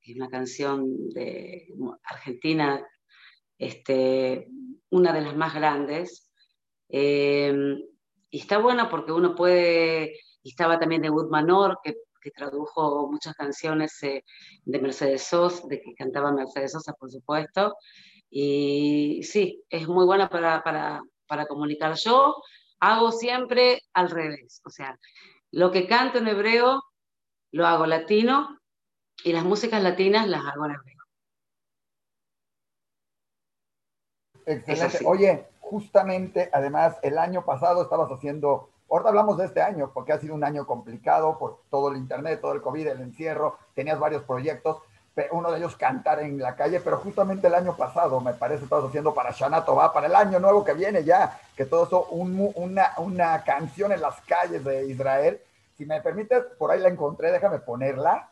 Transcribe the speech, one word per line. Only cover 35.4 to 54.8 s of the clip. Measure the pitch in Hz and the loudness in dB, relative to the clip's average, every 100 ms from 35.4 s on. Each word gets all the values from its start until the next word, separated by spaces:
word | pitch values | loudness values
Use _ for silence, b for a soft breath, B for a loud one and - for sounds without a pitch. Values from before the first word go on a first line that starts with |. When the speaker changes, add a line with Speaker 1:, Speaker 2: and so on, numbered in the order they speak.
| - _ | -4 _
Speaker 2:
justamente, | - 208 - 202 190 185 185 - 180 | -10 -10 2 2 2 -2 -2 -2 0
además, | 143 139 151 165 165 | 0 0 2 2 2
el | 143 151 | -2 0
año | 165 180 | 0 -2
pasado | 175 131 165 180 | -4 0 2 2
estabas | 156 156 - | 0 0 -2
haciendo, | 127 147 151 143 135 - _ _ | -4 -8 -2 0 0 -4 _ _
ahorita | 165 220 | 0 2
hablamos | 208 214 170 | 2 2 0
de | 185 | -2
este | - | 0
año, | 165 180 135 | -2 -2 -6
porque | 131 127 | -8 -4
ha | 151 | -4
sido | 151 | -4
un | 156 | -4
año | 143 147 - | -4 -4 -6
complicado | 123 110 117 151 156 160 165 | -8 -8 -10 0 2 2 -2
por | 123 - _ | -8 -12 _
todo | 139 139 | -2 -2
el | 135 | -4
internet, | 131 131 156 151 | -8 -8 -6 -6
todo | 143 | -4
el | 143 | -4
covid, | 135 143 151 | -6 -6 -6
el | 127 | -6
encierro, | 123 117 160 147 151 - _ | -10 -8 -6 -2 -4 -4 _
tenías | - 139 151 | -8 -4 0
varios | 151 151 | 0 -2
proyectos, | - 127 143 139 - 151 b b b | -4 -4 -4 -4 -4 -6 b b b
pe-, | - - | -6 -4
uno | 170 170 | -4 -4
de | 160 | -4
ellos | 170 - | -6 -2
cantar | 131 135 - 151 | -2 -2 -2 -2
en | 151 143 | -2 -4
la | 127 | -6
calle, | 123 147 175 | -2 -2 0
pero | 170 - | -2 -4
justamente | 202 202 190 190 190 | -4 -2 0 2 4
el | |
año | 170 180 165 | 4 0 -4
pasado, | 135 170 170 131 | -4 0 0 0
me | 123 | -2
parece, | 120 123 147 | -4 -4 -4
estabas | 135 147 135 | 0 -2 0
haciendo | 147 156 | -2 -2
para | 143 123 | 0 -4
Shana | - 139 165 | -2 0 0
Tova, | 160 139 160 | 2 4 4
para | 151 147 | 4 4
el | |
año | 190 202 185 | 4 6 4
nuevo | 190 202 | 6 6
que | 202 | 4
viene | 143 196 196 | 0 0 0
ya, | 151 180 185 - - - | 4 4 4 -2 -20 -8
que | |
todo | 135 165 170 | 0 2 4
eso, | 180 - | 2 0
un | 170 180 | -4 -4
mu-, | 185 202 | 0 -2
una, | 202 180 190 185 - | -2 -4 2 2 2
una | 196 180 170 160 | -6 0 2 2
canción | - 139 156 160 202 | 0 -2 -2 -4 -2
en | 185 | 0
las | 151 - | -2 -6
calles | - 170 180 165 | -2 0 0 -4
de | 135 135 | -4 -4